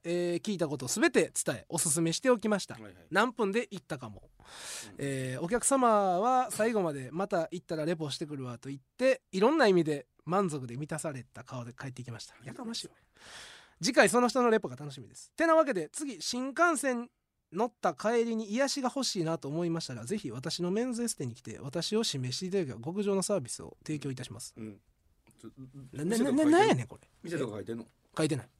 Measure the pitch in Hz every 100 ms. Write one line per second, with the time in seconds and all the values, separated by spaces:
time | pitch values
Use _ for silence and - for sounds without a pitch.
0 | 170 175 175 170 214 185 160 139 127 208
1 | 330 240 160 - - 160 - 165 165 147
2 | 165 160 262 240 220 202 - 110 107 87
3 | - 180 240 226 202 214 226 190 _ 143
4 | 123 98 - _ - - - - - -
5 | 139 135 131 127 170 233 - 269 247 208
6 | 196 180 233 254 240 - 220 220 170 143
7 | 127 160 202 180 160 180 - 160 151 170
8 | 151 - 151 147 127 120 135 139 _ -
9 | 254 254 _ 190 220 320 226 180 156 143
10 | - _ - 185 190 147 127 123 151 156
11 | 165 131 113 - 120 131 120 - 139 127
12 | 123 113 - - - - 226 233 - _
13 | _ _ - - - - - _ 180 294
14 | 208 233 247 262 240 220 160 123 147 135
15 | 107 - - - 330 320 285 190 151 -
16 | 294 185 - 247 262 254 339 302 269 240
17 | 240 _ _ _ _ 170 233 _ 185 156
18 | 208 240 233 220 214 220 269 285 247 277
19 | 247 196 160 165 139 156 175 165 - 120
20 | 117 208 143 113 156 160 175 202 254 233
21 | 233 - 127 - - 214 127 170 160 214
22 | 220 139 127 123 185 196 143 107 123 190
23 | 202 196 185 196 123 - - - - 151
24 | 143 131 123 107 - - 110 98 _ _
25 | _ _ _ _ 110 135 131 139 131 135
26 | 160 226 277 269 302 339 427 127 - -
27 | _ _ 165 165 120 104 101 117 - _
28 | _ - 156 143 -